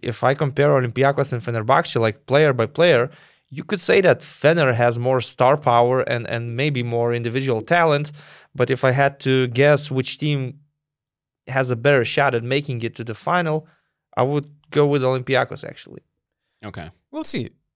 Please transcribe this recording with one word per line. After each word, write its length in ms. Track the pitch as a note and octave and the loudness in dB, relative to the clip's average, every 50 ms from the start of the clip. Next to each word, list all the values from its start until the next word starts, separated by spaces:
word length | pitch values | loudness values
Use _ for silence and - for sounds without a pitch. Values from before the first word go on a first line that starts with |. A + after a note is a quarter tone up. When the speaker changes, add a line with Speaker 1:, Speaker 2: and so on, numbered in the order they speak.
| - | -2
Speaker 1:
if 220 | A#2+ A2+ - A#2+ | -2 -2 2 0
I 100 | B2+ C3+ | 0 2
compare 360 | - D#3 C3+ C#3 C#3+ C#3+ D3 | 2 -2 -4 0 0 2 2
Olympiacos 600 | D3 C3+ B2+ A#2 A2 B2 C3+ C#3 C#3 C#3 C#3 - B2+ | 2 2 0 -2 -2 0 0 0 2 0 -2 -4 -4
and 80 | A#2 - | -8 -6
Fenerbahce, 580 | B2 A#2 A2+ G#2+ A2+ C3+ E3+ - - - A#2+ | -6 -6 -6 0 2 2 2 2 0 0 0
like, 260 | A2+ A2 G2+ _ _ | 0 0 -2 _ _
player 260 | - B2+ D3 D#3 D3 C3 | 0 2 4 4 4 2
by 140 | A#2+ A2+ | 0 -2
player, 440 | G#2+ - - E3+ F3+ D3 A#2 B2 C#3+ - - _ _ _ _ _ _ | -4 0 2 4 4 4 4 2 0 -6 -16 _ _ _ _ _ _
you 140 | C3+ C#3+ - | -14 -14 -8
could 160 | - G#3 F3+ | -6 -6 -4
say 200 | - - - G3 | 0 2 4 4
that 200 | F#3 E3+ B2+ - | 6 4 2 2
Fener 540 | - - - - - D3 E3+ E3+ D3 C3 A#2+ | -2 -16 -12 0 2 2 2 4 2 0 2
has 240 | A2+ A#2+ A#2+ A#2 A#2+ | 2 2 2 2 0
more 220 | B2 B2+ C3 B2+ | -2 0 0 0
star 360 | A#2 - - - B2+ B2+ D3 | -2 -4 -2 2 4 4 4
power 440 | D3+ - B2+ A#2+ A#2 A#2+ B2 B2+ C3 | 2 2 2 4 4 4 4 2 0
and, 280 | - - B2 A#2+ A#2 - | 0 -2 -4 -4 -4 -6
and 280 | A#2+ A#2 A#2 A#2 A#2 | -6 -6 -6 -6 -6
maybe 260 | A#2+ C#3 D3+ C#3+ B2 A#2+ | -4 -2 -2 -2 -2 -4
more 300 | A#2+ A#2 A#2 A#2 A#2+ A#2+ | -2 -2 -2 -2 0 -2
individual 460 | A#2+ A#2 A#2 A2+ C3+ C3+ C3+ A#2 A2 | -2 -4 -4 -4 -4 -2 -2 -2 -2
talent. 500 | G#2+ - E3+ F3 E3+ D#3+ D3 C#3+ D3 D3 - - - - - - _ _ _ | 0 0 2 2 4 4 2 0 -2 -6 -10 -18 -20 -20 -20 -20 _ _ _
But 160 | - B2 B2+ | -2 -2 -2
if 140 | C3+ - - | 0 0 2
I 80 | C3 B2 | 2 2
had 280 | C#3 C#3 C#3 C#3+ - | 4 2 0 0 -2
to 280 | - C3+ C3 C3 B2+ B2 | -2 0 0 2 0 0
guess 420 | A#2 B2+ C#3 D3 D3 C#3 D3 - | 2 2 4 4 4 2 0 -2
which 280 | C#3 C3 B2+ - - - | -4 -4 -4 -4 -6 -4
team 420 | D3+ D3+ D3 C#3 C3 B2 - - _ _ _ _ _ _ _ _ _ _ _ _ _ _ _ _ _ | -4 -2 -2 -2 -4 -8 -10 -14 _ _ _ _ _ _ _ _ _ _ _ _ _ _ _ _ _
has 240 | - C3+ C3+ C3 B2 | -6 -2 -2 -2 -2
a 60 | B2 | -2
better 280 | A2+ A#2+ C#3+ C#3+ C3 A2+ | 0 2 2 2 2 2
shot 300 | - - D3+ C#3 C#3 A#2+ | 0 0 0 0 0 0
at 80 | A#2 A2+ | -2 -4
making 380 | B2 C3 D3 C#3+ - B2 A2+ A#2 | -2 -4 -4 -4 -4 -8 -6 -6
it 120 | D3 - | -8 -8
to 80 | - A#2 | -10 -12
the 100 | A2+ A2 | -12 -12
final, 520 | - - - E3+ F3+ E3+ D#3+ D#3 D#3 D#3 _ _ _ _ _ _ _ _ _ - | -8 -6 -2 -2 0 0 -2 -4 -4 -6 _ _ _ _ _ _ _ _ _ -2
I 60 | - B2 | -2 -2
would 280 | C3+ D3 D3 C#3+ - - _ _ - | 0 0 -4 -4 -6 -18 _ _ -4
go 160 | - D3 D3 | 0 2 2
with 160 | C#3+ C#3+ C#3 B2+ | 2 2 2 0
Olympiacos, 600 | B2+ C3 C3 B2 - C3+ B2 B2 - - - - | 0 -2 -2 -2 -2 0 0 0 -2 -6 -14 -14
actually. 380 | - - - - - - - _ _ _ _ _ _ _ _ _ _ _ _ - | -14 -16 -16 -20 -20 -20 -20 _ _ _ _ _ _ _ _ _ _ _ _ -16
Speaker 2:
Okay. 260 | G2+ - F#2+ E2 F2 - _ _ _ | -14 -12 -12 -14 -14 -16 _ _ _
Speaker 3:
We'll 140 | C4+ D#4 - | -10 -8 -6
see. 260 | - - D#3 A#2 - _ _ _ _ _ | -4 -4 -4 -6 -6 _ _ _ _ _